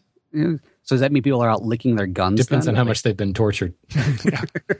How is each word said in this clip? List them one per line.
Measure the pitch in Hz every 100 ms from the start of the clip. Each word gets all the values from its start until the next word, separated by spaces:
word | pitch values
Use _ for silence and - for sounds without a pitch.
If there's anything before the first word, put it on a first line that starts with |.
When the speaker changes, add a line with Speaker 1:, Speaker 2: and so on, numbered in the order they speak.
| _ _ _
Speaker 1:
Yeah. | 151 165 151 - _
So | - 127
does |
that | 135
mean | 143
people | 139 127
are | 117
out | 107
licking | 110 120 131 110
their | 98
guns | 92 92 107
Speaker 2:
Depends | 127 - 160
Speaker 1:
then? |
Speaker 2:
on | 110
how |
Speaker 1:
They | 117
Speaker 2:
much | 110
they've | 117 104
been | 98
tortured. | 95 107 - 90 - -
Speaker 3:
<laughs> | 151 117 123
Yeah. | - - - 170 -